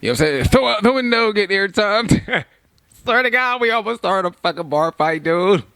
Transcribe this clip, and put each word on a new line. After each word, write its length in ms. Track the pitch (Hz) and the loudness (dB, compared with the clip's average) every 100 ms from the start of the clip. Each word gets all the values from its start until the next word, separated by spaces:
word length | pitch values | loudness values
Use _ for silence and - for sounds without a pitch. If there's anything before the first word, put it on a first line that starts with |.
You 80 | - | -4
know 40 | |
what 80 | 120 | 0
I'm 40 | 156 | 2
saying? 180 | 139 123 | 2 2
Throw 220 | 247 254 | 2 2
out 160 | 233 | 0
the 100 | 208 | 2
window, 380 | 262 247 240 226 | 0 0 0 0
get 180 | 208 196 | 0 0
airtime. 960 | 196 196 - 208 208 233 - - 175 143 | 0 -2 -2 0 0 2 0 2 -6 -6
<laughs> 580 | _ _ _ _ _ | _ _ _ _ _
Swear 200 | - 240 | -2 0
to 60 | 254 | 2
God, 320 | 240 254 247 | 0 -2 -2
we 100 | 240 | 0
almost 280 | 226 214 226 | -2 -2 -6
started 300 | 185 190 180 | -2 0 -2
a 20 | |
fucking 380 | 175 - 160 165 | -4 -6 -6 -4
bar 220 | 147 160 | 0 0
fight, 320 | - 156 160 | 0 -2 -2
dude. 400 | 151 170 185 196 - | 0 0 2 2 0